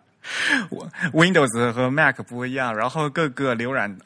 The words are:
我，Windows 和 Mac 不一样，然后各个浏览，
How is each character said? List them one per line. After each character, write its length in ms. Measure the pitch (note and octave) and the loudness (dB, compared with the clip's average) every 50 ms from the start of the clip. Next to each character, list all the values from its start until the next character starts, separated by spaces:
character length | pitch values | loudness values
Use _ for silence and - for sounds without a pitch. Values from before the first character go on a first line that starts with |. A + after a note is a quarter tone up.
| _ _ _ _ - - - - - - C#4+ C4 G#3 - | _ _ _ _ -14 -10 -6 -4 0 0 0 0 0 -4
我， 180 | - - - E3+ - - F#3 E3 - | -8 -12 -12 -14 -8 -6 -4 0 4
Windows 600 | D#3 E3 F3+ F#3 E3 C#3+ B2 G#2+ A#2 A#2+ A#2+ A2 | 4 6 6 6 4 4 4 2 0 0 0 0
和 180 | B2 B2+ B2+ | 0 0 0
Mac 320 | C3+ D3+ D#3 C#3 B2+ - G#2+ | 2 2 2 2 2 0 -6
不 240 | - A#2+ A#2+ B2 | -12 -10 -8 -8
一 60 | B2+ C3 | -6 -4
样， 220 | C3+ C3 B2 A2+ | -4 -4 -2 -2
然 140 | G#2+ A2+ B2+ | -2 -2 -2
后 220 | B2+ D#3+ D3+ D3 | -2 -2 -2 -2
各 180 | C3+ F3 E3 D3 | -2 -2 -2 -2
个 240 | B2 - C#3 C3 A#2+ | -2 -2 -2 -2 0
浏 160 | A2 A#2 B2 C3+ | 0 -2 -2 -2
览， 260 | B2+ G#2+ G#2 G2 F#2 - | -2 -2 -4 -6 -10 -10